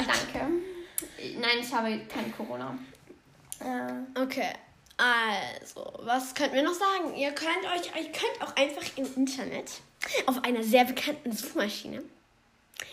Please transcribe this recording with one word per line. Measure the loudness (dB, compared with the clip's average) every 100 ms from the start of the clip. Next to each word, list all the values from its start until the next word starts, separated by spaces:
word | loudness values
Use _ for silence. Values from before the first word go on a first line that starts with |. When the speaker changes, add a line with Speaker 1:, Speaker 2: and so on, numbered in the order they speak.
| 4
Speaker 1:
danke. | 2 2 -2 0 0 -2 -10 -6 -8 -8 -10 -8 -2
Nein, | 2 2
ich | 2
habe | 0 0 -2 -4
kein | -6 -4 -6
Corona. | -6 -6 -6 -8 -10 -20 -20 -20 _ -20 -14 -8
Äh. | -4 -4 -4 -6 -4 -2
Speaker 2:
Okay, | 0 0 -2 -4 -14 -20 -8 2
also, | 4 6 4 0 -2 -8 -12 -12 -10 -8
was | 0 0 0
könnten | -2 2 4
wir |
noch | 4
sagen? | 4 2 4 0 0
Ihr | -2
könnt | 0 0 0
euch, | 0 -2 -2 -4
ihr | -4
könnt | -2 -2 -2
auch | -2
einfach | 2 2 2 -6 -4
im | -2 2
Internet | 0 0 -4 -6 -8 -12 -14 -10 -2 2 2
auf | 2
einer | 2 2
sehr | 6 8
bekannten | 8 4 -2 -2 -4
Suchmaschine | -4 -2 0 0 -2 -8 -10 -10 -18 _ _ _ _ _ -12 -12